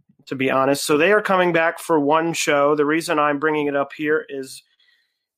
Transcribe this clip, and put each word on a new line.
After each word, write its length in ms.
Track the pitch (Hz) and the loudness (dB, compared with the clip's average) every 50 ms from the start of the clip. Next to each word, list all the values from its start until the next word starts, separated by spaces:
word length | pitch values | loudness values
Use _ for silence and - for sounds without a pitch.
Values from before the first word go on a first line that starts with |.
| _ _ _ _ _ | _ _ _ _ _
to 100 | - 143 | -12 -6
be 120 | 127 131 131 | -4 -2 0
honest. 360 | 131 131 135 135 139 139 - | 2 2 4 2 2 0 0
So 120 | - 160 | 0 2
they 140 | 143 160 190 | 2 4 4
are 120 | 208 208 | 2 2
coming 300 | 208 - 196 185 180 175 | 2 0 0 2 2 2
back 280 | 165 165 165 170 170 - | 2 2 0 0 -2 -4
for 180 | - - 165 151 | -4 -2 0 0
one 360 | 143 139 156 160 165 170 160 | 2 2 2 2 0 -2 -4
show. 420 | - - 165 147 143 143 147 151 | -4 -2 0 2 2 2 2 2
The 100 | 151 147 | 2 2
reason 320 | 143 156 165 160 170 165 151 | 0 0 -2 -2 -2 0 0
I'm 220 | 147 147 147 143 | 0 0 0 0
bringing 260 | 147 156 151 151 147 | -2 -2 0 0 -2
it 80 | 143 139 | -2 -2
up 180 | 143 139 - - | -2 -4 -4 -6
here 280 | - 156 147 156 156 - - | -8 -2 -2 -2 -2 -2 -6
is 340 | 139 135 135 131 131 - - _ _ _ _ _ _ _ _ _ _ _ _ _ _ | -10 -12 -12 -12 -16 -20 -20 _ _ _ _ _ _ _ _ _ _ _ _ _ _